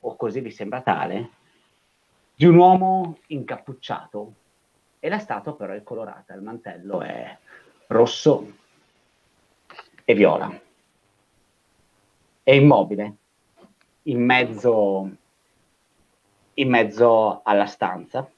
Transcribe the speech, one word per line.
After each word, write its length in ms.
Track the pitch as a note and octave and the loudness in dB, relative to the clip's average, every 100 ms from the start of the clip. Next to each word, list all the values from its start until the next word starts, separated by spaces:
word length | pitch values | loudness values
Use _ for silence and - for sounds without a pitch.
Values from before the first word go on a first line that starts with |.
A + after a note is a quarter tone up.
o 120 | A#2 - | -10 -8
così 240 | A#2 A2+ | -8 -8
vi 120 | A#2 | -12
sembra 300 | - G#2 B2 | -12 -12 -8
tale, 480 | - E2+ - G2 A#2+ _ _ _ _ _ _ _ _ _ _ _ | -6 -6 -6 -10 -12 _ _ _ _ _ _ _ _ _ _ _
di 100 | E3 | 6
un 100 | E3+ | 8
uomo 640 | F3+ F#3 F#3 F#3+ F3 D#3+ _ | 8 6 2 -2 -4 -12 _
incappucciato, 1040 | D3 - B2 - C3 - - - G#2 G#2+ A#2 _ _ _ _ _ _ | -14 -12 -14 -14 -20 -12 -12 -12 -16 -16 _ _ _ _ _ _ _
e 100 | D#3 | -8
la 100 | G3+ | -8
statua 360 | G#3 G#2+ D3+ D3 | -8 -12 -12 -14
però 180 | F#2+ | -14
è 100 | G2+ | -14
colorata, 500 | G#2 A2+ A2 - _ F#2 | -14 -14 -14 -18 _ -20
il 60 | |
mantello 600 | G#2 A#2 G#2 E2+ F#2 F#2+ | -18 -16 -18 -18 -12 -10
è 360 | - A#1+ - - _ - _ _ _ | -10 -12 -16 -20 _ -20 _ _ _
rosso 640 | A2 A#2 - D#3 - - - _ _ _ _ _ _ _ _ _ _ _ - - _ - | 0 2 2 0 0 -4 -20 _ _ _ _ _ _ _ _ _ _ _ -20 -20 _ -2
e 80 | |
viola. 460 | G#2+ G2 D#2+ - - _ _ _ _ _ _ _ _ _ _ _ _ _ _ _ _ _ _ | 2 4 2 -6 -14 _ _ _ _ _ _ _ _ _ _ _ _ _ _ _ _ _ _
È 80 | - | 4
immobile, 640 | C#3 D3 B2 F#2+ G#2 G#2+ - _ _ _ _ _ _ _ _ | 6 8 6 2 -6 -10 -14 _ _ _ _ _ _ _ _
in 200 | - B2 | -6 -2
mezzo, 840 | A#2+ B2+ A#2 A2 B2 A2 G2+ F#2+ F#2+ - _ _ _ _ _ _ _ _ _ _ _ _ _ | 2 2 0 -2 0 0 0 -2 -8 -16 _ _ _ _ _ _ _ _ _ _ _ _ _
in 160 | - C3+ | -6 0
mezzo 720 | A#2+ A2 G#2 A#2 A2+ G#2+ - | 0 0 2 4 4 2 -2
alla 220 | - G2+ G2 | 0 0 0
stanza 640 | - F#2 F2+ E2+ B2 C3+ | -4 -8 -8 -10 -12 -12